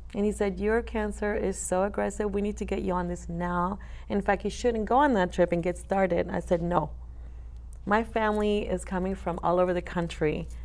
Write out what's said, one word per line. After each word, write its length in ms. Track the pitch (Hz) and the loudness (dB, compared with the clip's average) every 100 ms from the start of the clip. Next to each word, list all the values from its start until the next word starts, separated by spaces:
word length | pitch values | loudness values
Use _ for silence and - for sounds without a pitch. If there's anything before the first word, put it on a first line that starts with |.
| - | -8
And 120 | 202 208 | -2 0
he 60 | |
said, 260 | 208 208 180 | 2 0 0
"Your 220 | 208 226 | 0 0
cancer 520 | 233 226 214 208 208 | 0 -2 -2 -2 -2
is 220 | 220 190 190 | 0 -2 -2
so 280 | - 185 | -2 0
aggressive. 500 | 196 202 202 202 208 | 2 0 -2 -2 -2
We 80 | 196 | 0
need 160 | 208 208 | -2 -2
to 80 | 190 | -4
get 160 | 196 | -2
you 100 | 190 | 0
on 160 | 180 175 | -2 -2
this 220 | 175 - | -4 -6
now. 480 | 170 175 175 180 202 - - - | -4 0 0 0 -2 -8 -14 -4
In 100 | 208 | -2
fact, 240 | 196 190 | 2 0
you 60 | 202 | 0
shouldn't 340 | - 247 226 | 0 0 0
go 120 | 202 247 | 2 6
on 180 | 294 | 6
that 180 | 220 180 | 6 2
trip 200 | - 175 | 4 4
and 100 | 170 | 4
get 160 | 175 175 | 0 -4
started." 480 | - 196 190 170 180 | -2 2 4 2 0
And 60 | 185 | -2
I 40 | |
said, 200 | - 175 | 2 2
"No. 300 | 175 175 - - - - - - - - - - - | 4 2 2 -6 -12 -12 -12 -12 -12 -14 -12 -10 2
My 180 | 208 | 2
family 640 | 226 220 214 208 214 208 - | 2 0 2 2 2 2 0
is 160 | 185 | -4
coming 300 | - 190 185 | -2 -2 -2
from 260 | 190 185 175 | -2 -4 0
all 160 | 170 180 | 2 4
over 140 | 180 | 4
the 80 | 180 | 2
country. 640 | - 185 170 - 156 156 160 - | -2 -4 -4 0 0 0 -6 -8